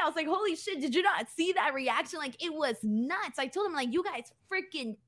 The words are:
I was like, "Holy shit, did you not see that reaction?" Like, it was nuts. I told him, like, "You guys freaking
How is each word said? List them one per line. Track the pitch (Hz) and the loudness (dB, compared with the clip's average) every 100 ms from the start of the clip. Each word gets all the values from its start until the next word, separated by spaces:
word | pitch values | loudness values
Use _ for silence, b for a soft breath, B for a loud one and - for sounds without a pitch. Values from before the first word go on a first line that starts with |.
I | 311 | 4
was | |
like, | 320 311 | 2 0
"Holy | 370 415 | 2 2
shit, | 320 415 311 | 0 -4 -2
did | 277 | 2
you | 302 | 4
not | 392 196 233 | 4 2 -2
see | - 349 | 0 2
that | 370 302 | 4 2
reaction?" | 269 254 247 - 320 | 2 0 0 -2 -4
Like, | 277 - | -8 -6
it | 339 | -6
was | 311 269 226 | 0 0 0
nuts. | 214 214 262 381 339 277 | 0 0 0 -2 -2 -2
I | 269 | -2
told | 370 403 | 0 -2
him, | |
like, | 302 247 | 0 0
"You | 311 | 0
guys | 381 254 - _ - | 0 -4 -10 _ -4
freaking | 381 381 311 233 208 | -4 -2 -6 -6 -8